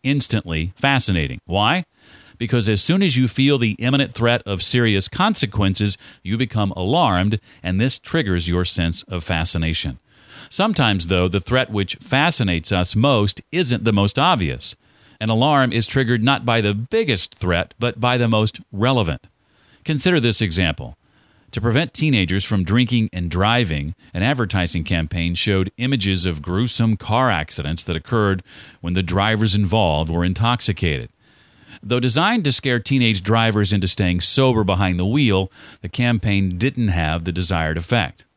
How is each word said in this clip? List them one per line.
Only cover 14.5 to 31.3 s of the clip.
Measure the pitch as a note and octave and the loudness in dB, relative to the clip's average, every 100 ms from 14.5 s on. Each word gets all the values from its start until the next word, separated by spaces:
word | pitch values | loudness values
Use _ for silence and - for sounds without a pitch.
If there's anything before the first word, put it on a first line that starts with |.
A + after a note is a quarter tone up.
| B1 - - _ _ _ _ | -4 -6 -8 _ _ _ _
An | A2 | -2
alarm | A2 C#3+ D3 B2+ | 2 2 2 2
is | A2+ A#2 | 0 0
triggered | C3+ A#2+ A#2+ | 0 0 2
not | A2+ C#3 A#2+ | 2 0 0
by | A#2 | 0
the | G#2 | 0
biggest | G#2 A#2+ A3 G#3 G2+ - | -2 -2 -2 0 -2 -4
threat, | - F2+ E2+ - - | -4 -2 0 -2 -4
but | A#2+ - | -6 -2
by | B2 B2 | -2 0
the | A#2 | 2
most | A2 A2 - - | 2 0 -4 -14
relevant. | G2 A#2 C3 F2+ C2+ - _ _ _ _ _ | -2 0 2 0 -4 -10 _ _ _ _ _
Consider | - D3+ F#3 F3 | -4 0 2 2
this | A#2 G#2+ | 2 2
example. | G#2 D#2+ E2+ D2 B1 - _ _ _ _ _ | 0 0 0 -2 -10 -14 _ _ _ _ _
To | - | -4
prevent | A2+ A#2 E3+ | 0 0 0
teenagers | - D#3 B2 F2 F#2 | -2 0 2 2 -2
from | - G#2 | 0 -2
drinking | F2+ A2+ A#2+ A#2+ A2 | 2 2 2 2 0
and | F#2 F2 | -4 -4
driving, | F2 G2+ A#2+ G#2 D2+ C#2+ - - | 0 2 2 0 -2 -6 -10 -10
an | E2+ | -2
advertising | G#2+ C#3 G#2+ F#2+ F2 E2 | -2 0 0 0 0 -2
campaign | D#2+ F2 D#2+ F2 E2+ F2 | -2 -2 -2 -2 -2 -2
showed | - F#2+ F#2+ - | 0 0 0 -4
images | B2 C3 G2 F#2 F2+ | -2 -2 0 0 -2
of | D#2 | -4
gruesome | D2 F#2 A#2+ - A#2 G#2+ | -4 -2 -2 0 0 0
car | - A2 B2+ | 0 0 2
accidents | F2 D#2 - C#2+ E2 | 0 -2 -6 -4 -4
that | - | -4
occurred | D#2+ - A#2+ G#2 F#2+ - - - - | -6 -2 0 2 0 -4 -20 -20 -12
when | E2+ | -4
the | F2+ | -2
drivers | F2 F2+ G#2 A2 G#2+ | 0 0 0 2 2
involved | G2+ G2 A2 F#2 D2+ D#2+ | 2 2 2 2 2 0
were | E2 | 0
intoxicated. | F2 F#2 A2+ B2 - F#2 F2 C#2 A#1 _ _ | -2 0 0 0 -2 -2 -2 -2 -8 _ _